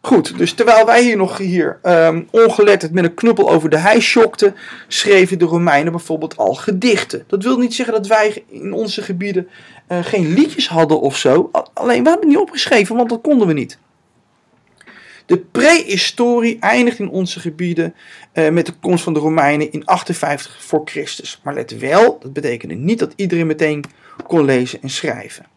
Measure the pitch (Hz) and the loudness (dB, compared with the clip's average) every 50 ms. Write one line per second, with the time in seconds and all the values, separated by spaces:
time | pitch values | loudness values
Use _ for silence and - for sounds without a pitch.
0 | - - 262 165 160 - - - 170 170 - - 233 240 226 220 220 220 233 240 | 2 4 2 2 2 0 -4 -4 -4 -4 0 0 4 6 6 6 6 6 4 4
1 | 247 240 226 202 190 185 - - 196 185 175 175 156 139 - - - 180 175 165 | 4 4 2 0 -2 -2 -2 -6 -4 -2 0 0 -2 -2 -4 -4 0 2 4 4
2 | 165 165 160 170 - _ - 226 226 226 - - 208 208 202 180 175 156 165 185 | 4 4 2 0 -6 _ 4 4 4 4 4 4 4 4 4 2 0 -2 -2 0
3 | 175 165 170 - - 233 220 190 196 - 165 160 156 156 151 156 165 202 220 233 | 0 0 -2 0 0 2 4 4 4 4 4 2 2 2 0 2 4 4 4 4
4 | 226 - - 240 226 220 - - 208 196 196 - - - - - - _ - - | 2 2 4 4 4 2 2 0 0 0 0 -2 -20 -20 -20 -20 -14 _ -6 -4
5 | - 202 202 190 185 180 190 165 180 160 165 170 175 170 143 143 156 170 165 170 | 2 4 4 4 4 2 2 0 0 0 0 0 2 2 2 2 2 -2 -4 -6
6 | - - 165 156 156 156 - - 107 98 131 - - - 196 185 247 247 214 - | -6 -8 -6 -6 -6 -10 -4 -2 -2 -2 -2 -4 -4 -4 -4 0 2 2 2 0
7 | - - - - - _ - 190 190 247 262 240 254 233 233 - 247 233 220 220 | -2 -6 -10 -12 -6 _ -4 -2 0 -2 0 0 0 -2 -2 -6 -4 -2 -4 -4
8 | 196 196 220 214 214 214 208 233 _ _ 196 196 - 196 202 - 226 202 - - | 0 0 0 2 2 0 -2 -6 _ _ -18 -14 -12 -10 -6 -6 -6 -6 -8 -10
9 | 202 - 190 175 202 202 190 180 175 - - - - - - - _ _ 180 175 | -8 -8 -8 -6 -6 -4 -4 -4 -6 -6 -18 -20 -20 -20 -20 -20 _ _ -6 -6
10 | 175 - - 202 170 151 170 233 320 302 - - - - 170 165 165 147 160 151 | -4 -2 -2 -2 0 0 2 2 0 0 0 -6 -6 -2 2 2 2 2 2 0
11 | - 139 - - - 131 131 170 - - - - - - _ - - 247 240 247 | 0 -2 -4 0 2 2 2 2 2 0 -4 -4 -4 -4 _ -6 -2 0 0 2
12 | 247 311 339 415 427 311 285 320 403 - - 269 - - 269 220 202 185 185 240 | 4 2 2 2 2 2 2 2 0 -2 -4 -8 -2 2 2 2 2 0 0 -2
13 | 247 226 240 226 - 302 294 247 208 175 156 143 120 - - _ _ _ _ _ | -2 -2 -2 -4 0 2 2 2 2 2 0 -2 -4 -8 -12 _ _ _ _ _
14 | _ _ _ _ _ _ _ _ _ _ _ _ _ _ _ _ _ - - - | _ _ _ _ _ _ _ _ _ _ _ _ _ _ _ _ _ -20 -20 -20
15 | - - - - _ - - 180 - _ _ 247 254 302 339 330 - - - 185 | -20 -20 -20 -20 _ -2 -2 -2 -2 _ _ 2 4 4 4 4 2 -2 -4 -2
16 | - - - - 240 240 240 240 226 233 - - - 196 233 247 240 240 233 - | -2 -4 -2 -2 0 0 2 2 0 -2 -2 -2 -2 0 2 2 2 0 0 -4
17 | 202 - 135 190 185 180 - 180 - 175 151 160 180 175 170 160 170 170 - _ | -10 -6 -4 -4 -4 -4 -8 -10 -10 -10 -8 -6 -4 -4 -2 -2 -4 -4 -6 _
18 | - - - - - _ _ 170 160 156 160 170 165 - - _ - 185 180 165 | -20 -20 -20 -20 -20 _ _ 0 2 2 2 0 0 -2 -8 _ -2 -2 -2 0
19 | - 180 160 151 147 156 160 165 143 143 147 147 151 151 - 151 - - 185 180 | 0 -2 -4 -2 -2 0 0 0 0 0 0 0 -4 -4 -6 -10 -2 -2 -2 -2
20 | - - 175 - - 156 143 139 - - - - - - - 151 156 - - 151 | -2 -8 -6 -6 -4 -6 -6 -6 -8 -18 -20 -20 -8 -4 -4 -4 -4 -6 -10 -10
21 | 143 - - - - - - _ _ 143 143 135 117 - 113 110 123 135 156 196 | -10 -10 -12 -14 -14 -16 -18 _ _ -10 -8 -8 -10 -10 -12 -10 -4 0 2 4
22 | 233 247 - - - 131 139 147 143 139 120 117 - 80 80 107 139 175 233 226 | 4 4 2 -4 -14 -12 -10 -6 -6 -6 -6 -6 -10 -12 -10 -6 -2 -2 -2 -2
23 | - 151 - - 196 180 175 170 165 160 156 156 160 151 151 147 143 - _ _ | -2 -6 -4 -6 -4 -2 -2 -2 -2 -2 0 0 0 -2 -2 -4 -10 -14 _ _
24 | _ - - - - - 175 165 143 135 135 127 127 123 - - - 135 - - | _ -20 -20 -20 -8 0 2 2 4 4 2 0 0 -4 -8 -12 -12 -10 -10 -6
25 | - 151 110 101 101 107 - - - _ _ | -6 -6 -8 -8 -12 -18 -20 -20 -20 _ _